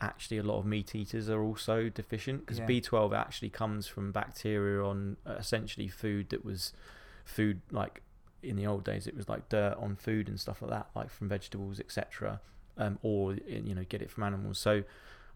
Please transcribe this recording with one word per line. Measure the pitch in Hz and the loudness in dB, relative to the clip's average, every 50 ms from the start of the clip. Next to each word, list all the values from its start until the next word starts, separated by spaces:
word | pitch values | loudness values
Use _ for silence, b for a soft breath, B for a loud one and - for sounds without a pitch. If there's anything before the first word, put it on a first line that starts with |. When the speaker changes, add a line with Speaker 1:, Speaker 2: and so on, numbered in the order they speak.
Speaker 1:
actually | 107 - - - - - 113 107 | -4 -4 -2 -4 -6 -2 -2 0
a | 104 | 2
lot | 104 110 107 | 2 2 4
of | 95 | 4
meat | 104 107 107 98 - - | 4 2 2 0 0 -2
eaters | 110 104 - - 113 107 110 | -4 -2 -2 -2 -2 2 2
are | 110 110 107 | 4 4 4
also | 110 110 - - - 110 113 113 113 | 2 2 0 2 4 4 4 4 2
deficient, | 104 - 107 - - 107 - 135 135 139 - | 0 -2 -4 -2 -4 -2 0 -2 -2 -2 -4
'cause | - 117 117 | -4 -4 -2
Speaker 2:
Yeah. | 113 | 2
Speaker 1:
B | 113 123 120 | 4 4 4
twelve | - - - 113 107 101 104 | 4 4 6 6 6 6 6
actually | 107 117 - - - - 104 | 2 0 0 -4 -6 -6 -6
comes | - - 113 107 107 104 98 | -2 0 0 0 0 -2 -4
from | - - - 98 101 | -4 -4 -4 -2 0
bacteria | 98 107 101 - - - - 113 107 104 101 101 101 101 101 | 0 0 0 -2 -4 -4 -2 2 2 4 4 4 4 4 2
on, | 98 101 98 101 98 98 - - | 2 0 0 -2 -2 -4 -6 -6
uh, | - 117 - | -8 -6 -4
essentially | 101 - - 110 110 104 - - 107 95 | 0 0 0 0 0 -2 -4 -4 -4 -4
food | - - - 107 101 101 98 - | -4 -2 0 0 0 0 0 -2
that | - - - | -4 -4 -2
was | 107 98 90 - - B B B B B B B B B B B | -4 -4 -2 -4 -6 B B B B B B B B B B B
food, | - - - 107 107 104 90 - - | -6 2 4 4 4 4 2 -2 -2
like, | - 113 - - - - - - - - - - - - - | 0 0 0 0 -4 -12 -18 -20 -20 -20 -20 -20 -20 -12 -6
in | - 101 | -4 -2
the | 98 101 | 0 2
old | 104 104 98 98 | 2 0 0 0
days | 104 104 101 - | 0 -2 -2 -2
it | - - | -4 -6
was, | - 98 - | -6 -4 -4
like, | 55 - - - | -4 -4 -2 2
dirt | 110 107 104 101 - - | 4 4 4 4 2 0
on | 110 104 101 | -2 -2 -2
food | 98 - 110 110 107 101 101 | -2 0 2 2 2 2 0
and | 101 98 | -2 -4
stuff | - - - - - | -4 -4 -6 -6 -4
like | - | -2
that, | - 107 104 - - | -2 -2 -4 -4 -6
like, | 110 - - | -6 -6 -6
from | - - 104 98 | -6 -6 -2 -2
vegetables, | 104 98 - - - 98 98 98 98 98 | 0 -2 -2 -4 -6 -6 -4 -4 -4 -6
et | - - - | -8 -4 -4
cetera, | 107 - - - - - 104 104 101 b b b b b b - - | -4 -4 -4 -6 -4 -4 -4 -4 -4 b b b b b b -4 -2
um, | 107 104 101 - - | 0 0 0 0 2
or, | 110 107 101 98 95 98 | 2 4 4 4 4 2
you | 104 - - 113 107 110 107 95 | 0 -2 -4 -4 -4 -2 -2 -2
know, | 92 92 | -2 -2
get | 92 - 101 - | -2 -4 -4 -4
it | - | -6
from | - - 104 | -4 -2 0
animals. | 101 98 95 104 104 95 - | 0 0 0 -2 -2 -4 2
So | - 107 107 104 98 B B B B B B B B B B | 6 6 6 6 4 B B B B B B B B B B